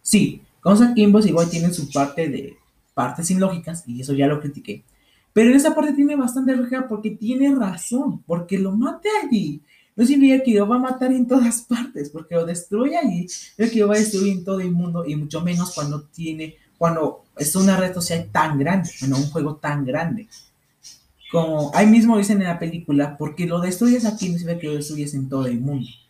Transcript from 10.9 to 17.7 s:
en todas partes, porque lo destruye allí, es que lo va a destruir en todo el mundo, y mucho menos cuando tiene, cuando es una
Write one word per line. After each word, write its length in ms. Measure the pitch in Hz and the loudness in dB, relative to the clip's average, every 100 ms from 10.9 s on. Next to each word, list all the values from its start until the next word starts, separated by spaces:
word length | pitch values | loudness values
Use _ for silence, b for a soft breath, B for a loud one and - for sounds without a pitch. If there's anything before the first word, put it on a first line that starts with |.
| 254 262 | -2 0
en 160 | 262 240 | 0 2
todas 360 | 254 233 - | 4 2 0
partes, 480 | - 233 - - 143 | -4 -6 -4 -8 -10
porque 240 | 160 165 | -12 -6
lo 100 | 170 | -4
destruye 540 | 165 175 - 208 269 330 | -2 -6 -6 -2 0 0
allí, 280 | 294 175 175 B B _ | -2 -2 -6 B B _
es 160 | 233 | 0
que 80 | 233 | 2
lo 80 | 208 | 2
va 60 | |
a 40 | 208 | 2
destruir 360 | 214 196 196 | 2 0 0
en 100 | 190 | -2
todo 160 | 175 190 | -4 -4
el 100 | 180 | -2
mundo, 360 | 175 175 170 165 | -2 -2 -4 -4
y 100 | 151 | -6
mucho 240 | 147 160 | -6 -4
menos 340 | 175 175 175 | -2 -2 -4
cuando 280 | - 147 147 | -4 -6 -6
tiene, 540 | - - 160 156 160 b b _ | -10 -12 -10 -10 -12 b b _
cuando 480 | 165 165 147 - _ - | -2 0 -4 -6 _ -6
es 200 | 147 185 | -4 2
una 220 | 196 | 4